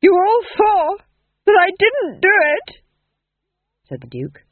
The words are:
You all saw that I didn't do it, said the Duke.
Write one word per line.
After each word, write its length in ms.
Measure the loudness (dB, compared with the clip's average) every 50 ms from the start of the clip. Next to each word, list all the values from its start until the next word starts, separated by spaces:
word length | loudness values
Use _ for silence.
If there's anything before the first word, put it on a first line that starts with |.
You 100 | 4 4 4
all 300 | 4 2 2 0 -2 -2 -4 -4
saw 400 | -2 0 2 2 0 0 -2 -4 -8 _ _ _ _ _ _ _ _ _
that 120 | 2 4 4
I 100 | 4 2 -2
didn't 440 | -2 -2 -2 -2 -2 -6 -6 -8 -4
do 80 | 0 0
it, 460 | 2 2 2 0 -2 -4 -8 -12 -20 -20 _ _ _ _ _ _ _ _ _ _ _ _ _ _ _ _ _ _ _ _ _
said 140 | _ -16 -16
the 60 | -16
Duke. 340 | -16 -14 -14 -14 -14 -14 -18 _ _